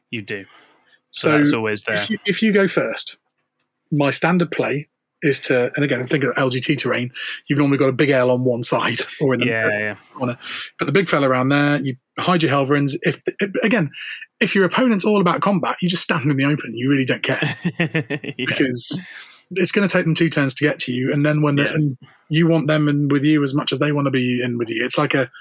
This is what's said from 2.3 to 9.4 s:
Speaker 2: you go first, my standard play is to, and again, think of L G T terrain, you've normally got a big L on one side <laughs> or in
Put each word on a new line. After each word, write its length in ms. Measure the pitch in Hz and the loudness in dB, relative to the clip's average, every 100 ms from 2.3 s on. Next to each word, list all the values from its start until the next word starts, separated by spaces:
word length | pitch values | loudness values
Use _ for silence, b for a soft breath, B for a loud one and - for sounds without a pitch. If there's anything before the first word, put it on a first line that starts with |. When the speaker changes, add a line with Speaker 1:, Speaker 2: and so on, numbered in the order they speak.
| 180 | 0
Speaker 2:
you 100 | 220 | 2
go 140 | 202 190 | 4 2
first, 500 | - 117 - - - _ _ _ _ _ _ _ | 0 -2 -4 -6 -10 _ _ _ _ _ _ _
my 180 | 147 139 | 0 0
standard 400 | - 165 180 170 | 2 2 2 0
play 380 | - 113 135 - _ _ _ | -2 -2 -4 -8 _ _ _
is 180 | 147 131 | -2 0
to, 320 | - 127 123 - | 0 0 0 -2
and 80 | |
again, 220 | 143 123 127 | -2 -2 -2
think 180 | 147 | -2
of 80 | 127 - | 0 0
L 140 | 135 | -2
G 100 | 127 | 0
T 160 | 117 143 | 0 0
terrain, 340 | 120 117 123 B B B - | 0 -2 -4 B B B -2
you've 120 | 143 | 2
normally 200 | 143 139 | 2 4
got 100 | 135 | 2
a 40 | |
big 180 | 123 147 | 2 2
L 200 | 131 123 | 4 4
on 140 | 123 | 2
one 180 | 127 120 | 2 0
side 360 | - 123 110 117 - | 0 0 0 -4 -6
<laughs> 100 | - | -2
or 120 | 143 | 0
in 60 | 123 | 0